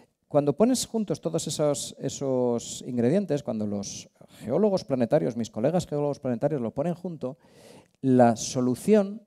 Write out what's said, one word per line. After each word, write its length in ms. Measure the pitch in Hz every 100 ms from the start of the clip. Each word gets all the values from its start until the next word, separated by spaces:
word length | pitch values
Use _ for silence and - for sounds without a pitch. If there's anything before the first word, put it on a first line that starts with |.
| _ _ _
Cuando 300 | 147 143 139
pones 280 | 226 254
juntos 360 | - 226 208 151
todos 260 | 170 160 160
esos, 480 | 143 151 143 - -
esos 840 | 127 - 139 127 123 117 - - -
ingredientes, 560 | 123 117 180 196 143
cuando 240 | 131 113 107
los 420 | 101 98 - - _ - -
geólogos 420 | - 147 214 190
planetarios, 540 | - 131 117 151 160 113
mis 120 | 110
colegas 380 | - 131 175 -
geólogos 320 | 147 147 139
planetarios 420 | 127 117 143 151
lo 140 | 113
ponen 200 | - 160
junto, 440 | 165 185 156 127 143 _ - - - _ _
la 340 | 135 127 120
solución 880 | 113 - - 123 120 - 214 196 214